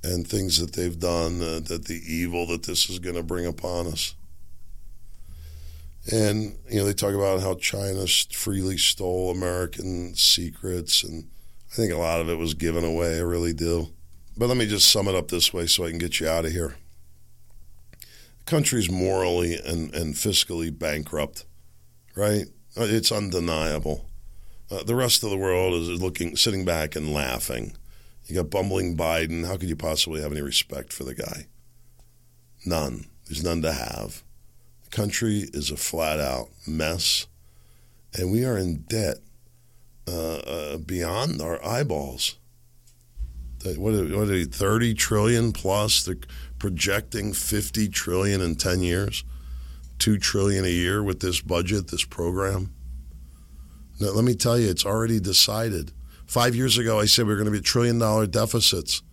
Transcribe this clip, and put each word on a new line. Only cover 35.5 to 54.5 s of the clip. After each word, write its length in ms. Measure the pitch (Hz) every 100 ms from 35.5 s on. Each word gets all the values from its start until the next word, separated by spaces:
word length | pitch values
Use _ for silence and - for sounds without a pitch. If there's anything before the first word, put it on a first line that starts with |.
is 160 | 73 73
a 60 | 73
flat-out 720 | - 80 78 78 71 64 58 - -
mess, 600 | 78 78 87 - - - - - - - - - - -
and 160 | - 90
we 140 | 107
are 120 | 127 113
in 280 | 92 78 -
debt, 280 | 110 101 - - - - - - - - - -
uh, 300 | 87 82 80
uh, 400 | - 82 73 76
beyond 640 | 76 92 85 95 135 110
our 200 | 80 82
eyeballs. 760 | 82 120 143 80 71 62 - - - - - - - - - - - - - -
The, 140 | 98
what 200 | 80 101
are, 100 | 107
what 180 | 82 92
are 40 | 104
they, 180 | 95
thirty 500 | 82 - 98 110 120
trillion 580 | 110 - 107 107 120 113
plus? 520 | 104 95 101 107 -
They're 120 | - 92 - - - -
projecting 760 | 101 87 104 101 - 113 104
fifty 540 | - - 104 101 - 107
trillion 520 | 90 - 90 98 98
in 140 | 90 76
ten 240 | 92 90
years, 440 | 90 87 101 107 - - - - - - - -
two 180 | - 104
trillion 480 | - 104 98 98
a 40 | 92
year 340 | 87 87 98
with 180 | 104 90
this 220 | 92 87
budget, 460 | - 87 87 104 87
this 160 | 85
program. 680 | - - 85 90 98 98 95 - - - - - - - - - - - - -
Now, 120 | 101
let 120 | 101
me 100 | 123
tell 240 | 113 123